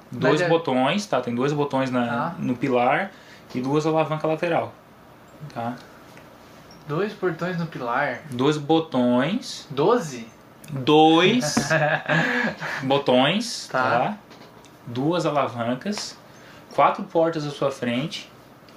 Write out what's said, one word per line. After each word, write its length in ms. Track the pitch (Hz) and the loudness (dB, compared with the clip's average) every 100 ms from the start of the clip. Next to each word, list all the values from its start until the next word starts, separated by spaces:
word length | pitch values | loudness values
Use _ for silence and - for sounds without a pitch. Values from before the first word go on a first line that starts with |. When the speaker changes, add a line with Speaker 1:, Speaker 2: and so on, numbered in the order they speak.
| - | -12
Speaker 1:
Dois 220 | 123 - | -2 2
Speaker 2:
Mas 80 | 151 | 2
é 80 | 175 | 4
Speaker 1:
botões, 560 | 165 143 127 135 196 - | 2 2 0 2 0 0
tá? 160 | 185 | -2
Tem 140 | - 120 | -2 -2
dois 180 | 143 | 0
botões 380 | 151 143 131 131 | 0 -2 -2 0
na, 160 | 123 120 | -2 -2
Speaker 2:
Tá. 280 | 117 165 - | -2 -4 -4
Speaker 1:
no 160 | 135 123 | -4 -2
pilar 560 | 135 123 123 156 202 - - - - | 0 2 2 0 -2 -12 -20 -20 -10
e 80 | 127 | -6
duas 240 | 131 151 160 | -2 0 0
alavancas 420 | 156 151 156 156 | 0 0 -2 -2
lateral, 440 | 160 170 147 113 - - - - - - - 151 | -2 -2 -2 -4 -10 -20 -20 -20 -20 -20 -20 -14
tá? 220 | 120 117 123 - - - - - - - - - - - | -8 -8 -8 -14 -20 -20 -20 -20 -20 -20 -20 -20 -16 -6
Speaker 2:
Dois 260 | 151 208 | -4 -4
portões 440 | - 185 160 175 170 | -4 -4 -4 -6 -4
no 80 | 165 | -6
pilar? 540 | 139 120 127 143 117 - | -6 -2 0 -2 -4 -8
Speaker 1:
Dois 260 | 123 139 151 | 0 0 0
botões. 1080 | 143 160 160 127 123 123 147 240 - - - | 2 2 2 0 2 2 2 -2 -6 -14 -8
Speaker 2:
Doze? 580 | 135 175 247 156 123 113 - - - - | 0 2 2 0 -10 -14 -20 -20 -20 -10
Speaker 1:
Dois 840 | 139 127 151 160 160 185 247 151 - - 156 151 151 - 160 | -4 6 8 8 8 6 4 0 -2 0 2 2 0 0 0
Speaker 2:
<laughs> 580 | 254 240 185 - 156 - | 0 0 -2 -6 -8 -6
Speaker 1:
botões, 840 | 131 139 139 127 139 202 240 - - | 0 0 4 4 4 2 -2 -8 -4
Speaker 2:
Tá. 100 | 131 | 0
Speaker 1:
tá? 340 | 127 120 156 214 - - - - - - - | 2 2 0 -4 -14 -20 -20 -20 -20 -18 -10
Duas 400 | 120 147 175 160 | -2 0 0 0
alavancas, 920 | 143 117 120 117 127 202 208 - - - - - - - | 0 -2 -2 -4 -4 -4 -6 -8 -14 -20 -20 -20 -20 -4
quatro 300 | - 160 - | 2 4 2
portas 420 | 196 165 165 160 147 | -2 0 2 0 -6
à 40 | |
sua 180 | - 139 | -2 -4
frente 600 | - 120 120 160 - - - - - - | -2 -2 -2 -4 -8 -14 -20 -20 -20 -20